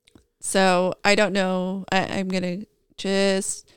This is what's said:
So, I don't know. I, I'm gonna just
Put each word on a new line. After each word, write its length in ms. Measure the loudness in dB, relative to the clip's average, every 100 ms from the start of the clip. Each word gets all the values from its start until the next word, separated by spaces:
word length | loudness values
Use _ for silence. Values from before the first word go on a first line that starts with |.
| _ _ _ _
So, 540 | -2 2 4 4 2 0
I 120 | 2 2
don't 180 | 2
know. 520 | 2 0 0 -2 -6 -2
I, 280 | -2 0 -4
I'm 80 | -4
gonna 380 | -4 -4 -6 -12 _ _ -8
just 760 | -2 2 2 0 -2 -8 -14